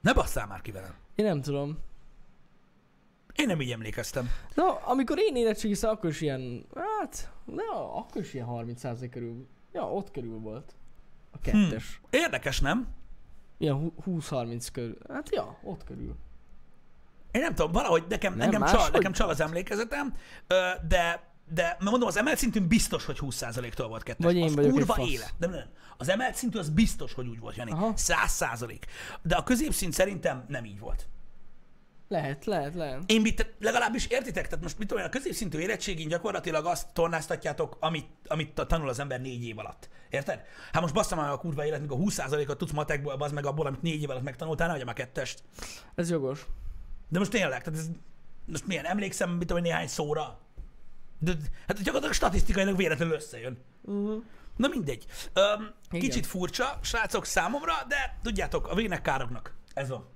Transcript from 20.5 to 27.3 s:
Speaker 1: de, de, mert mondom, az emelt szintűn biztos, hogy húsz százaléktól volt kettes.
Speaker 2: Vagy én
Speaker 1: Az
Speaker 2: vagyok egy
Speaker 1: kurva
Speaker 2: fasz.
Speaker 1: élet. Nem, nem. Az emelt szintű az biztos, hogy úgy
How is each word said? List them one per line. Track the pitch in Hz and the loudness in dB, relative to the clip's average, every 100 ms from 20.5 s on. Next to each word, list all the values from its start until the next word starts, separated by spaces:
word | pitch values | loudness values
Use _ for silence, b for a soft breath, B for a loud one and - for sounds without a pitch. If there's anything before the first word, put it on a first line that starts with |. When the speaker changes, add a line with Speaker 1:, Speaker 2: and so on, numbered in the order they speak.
| 185 185 185 160 | 4 4 -2 4
Speaker 1:
de, | 180 170 170 - - - | 6 6 0 -6 -20 -6
de, | 160 | 0
mert | 170 175 190 | 0 2 2
mondom, | 247 233 | 4 4
az | 190 | 4
emelt | 254 311 | 4 4
szintűn | 233 214 175 | 4 4 6
biztos, | 220 - 160 - | 6 6 0 -2
hogy | - | -4
húsz | 143 120 | -2 -4
százaléktól | 123 117 120 - 120 | -4 -4 -6 -4 -4
volt | 110 | -4
kettes. | - 120 170 | -6 2 4
Speaker 2:
Vagy | 180 | 6
én | |
Speaker 1:
Az | 165 147 | 4 6
Speaker 2:
vagyok | 143 | 8
egy | 135 | 8
Speaker 1:
kurva | 139 | 6
Speaker 2:
fasz. | - 120 | 4 4
Speaker 1:
élet. | - - - | 0 -2 -2
Nem, | 170 | -2
nem. | 170 104 B B B | -4 -10 B B B
Az | 135 | 0
emelt | 196 254 - | 2 2 0
szintű | 247 208 | -2 0
az | 151 | 2
biztos, | 156 226 - 143 | 6 6 6 -2
hogy | - | -4
úgy | 123 | -6